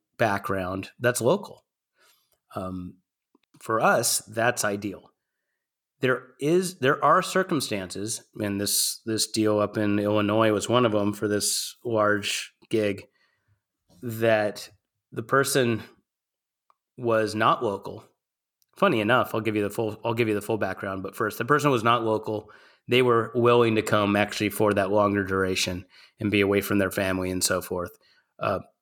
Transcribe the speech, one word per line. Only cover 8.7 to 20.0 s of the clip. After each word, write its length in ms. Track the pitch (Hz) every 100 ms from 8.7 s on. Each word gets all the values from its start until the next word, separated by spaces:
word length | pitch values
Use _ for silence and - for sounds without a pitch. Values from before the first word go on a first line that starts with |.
| - - - 113
this 220 | 110 -
deal 320 | - 107 104
up 180 | 104 107
in 220 | 104 104
Illinois 520 | 104 107 104 110 113
was 160 | 104 95
one 200 | 120 120
of 40 |
them 220 | 104 101
for 140 | 104 107
this 480 | 104 98 - - - 123
large 640 | 110 104 104 107 - - _ _
gig, 360 | 110 104 98 - _ _ _ _ _ _ _ _ _
that 680 | 123 110 113 107 104 - - _ _ _ _
the 120 | 120
person 600 | 113 135 131 143 120 107 - _ _ _ _ _ _ _ _ _ _ -
was 380 | 120 110 107 104
not 280 | 117 165
local. 400 | 117 98 98 95 - _ _ _ _ _ _ -
Funny 240 | 196 120
enough, 340 | 104 123 104
I'll 80 | 113
give 140 | 110 107
you 80 |
the 80 | 101
full, 280 | 110 110 107